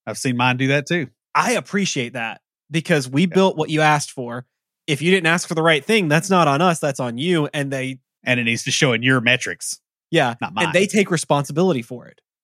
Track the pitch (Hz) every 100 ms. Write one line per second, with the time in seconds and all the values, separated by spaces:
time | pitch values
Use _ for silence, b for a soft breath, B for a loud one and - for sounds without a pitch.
0 | - 107 135 120 123 127 135 143 143 175
1 | 131 _ _ - 185 226 139 202 190 143
2 | 117 123 113 101 _ _ _ 160 160 160
3 | 127 139 185 175 190 156 151 151 156 151
4 | - - 123 117 127 _ _ _ - 143
5 | 160 190 165 175 - 160 165 151 131 220
6 | 165 156 185 185 156 139 180 160 151 135
7 | 123 117 170 170 147 151 139 135 131 131
8 | _ _ - 123 117 117 - - 143 113
9 | 127 131 117 127 - 87 - - _ _
10 | _ 160 131 117 113 196 180 180 202 214
11 | 190 165 - 143 139 151 185 139 113 123
12 | 65 _ _ _